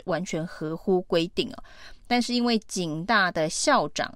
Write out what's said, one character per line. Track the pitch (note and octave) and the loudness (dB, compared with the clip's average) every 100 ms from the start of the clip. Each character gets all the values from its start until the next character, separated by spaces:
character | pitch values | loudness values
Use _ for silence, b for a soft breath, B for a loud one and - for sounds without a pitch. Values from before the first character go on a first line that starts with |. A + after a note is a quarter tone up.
完 | - F3 | -2 -2
全 | F#3 E3 F3 | -2 -4 -6
合 | - D#3 E3 | -6 -6 -4
乎 | - F#3 | 0 0
规 | - F3 E3+ | 2 0 2
定 | - B2+ | -2 -4
哦。 | - B B B B - | -8 B B B B 0
但 | B3 | 0
是 | A#3 | 2
因 | A#3+ | 2
为 | A#3+ A3+ | 2 0
警 | - F#3+ E3+ D#3 F#3 | -2 -4 -4 -2 2
大 | A3 F3+ | 4 4
的 | E3+ D#3 | 2 0
校 | - D4+ B3 D3+ | 0 2 4 2
长 | - - | -4 -6